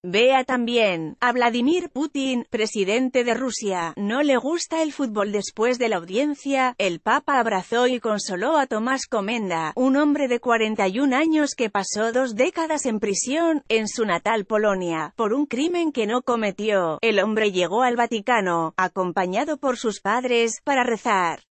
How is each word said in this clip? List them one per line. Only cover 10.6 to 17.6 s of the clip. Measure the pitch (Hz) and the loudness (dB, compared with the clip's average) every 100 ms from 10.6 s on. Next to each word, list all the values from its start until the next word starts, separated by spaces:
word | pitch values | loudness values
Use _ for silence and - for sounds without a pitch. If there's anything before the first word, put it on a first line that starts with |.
| 220 214 190 | 2 2 0
y | 196 | 2
un | 285 | 2
años | 254 320 311 285 | 2 2 2 0
que | - 220 | -2 -2
pasó | 202 190 208 226 | -2 -4 -2 0
dos | 233 262 | 0 -2
décadas | 214 294 339 320 302 | 0 0 0 -2 -2
en | 269 220 | -2 -2
prisión, | 208 196 - 294 339 311 - | -2 -2 -2 0 2 0 0
en | 220 214 | 0 0
su | - | -2
natal | 214 170 208 220 | 0 0 0 -2
Polonia, | 196 214 214 190 175 160 156 - | 0 2 2 2 -2 -4 -6 -2
por | 214 | 0
un | 254 294 | 0 0
crimen | 233 320 349 330 | 0 0 0 0
que | 269 214 | 0 0
no | 247 | -2
cometió. | - 233 214 185 214 202 170 156 | 0 0 0 -2 0 2 0 0
El | 226 208 | 0 2
hombre | 202 214 214 | 2 2 0
llegó | 185 | 2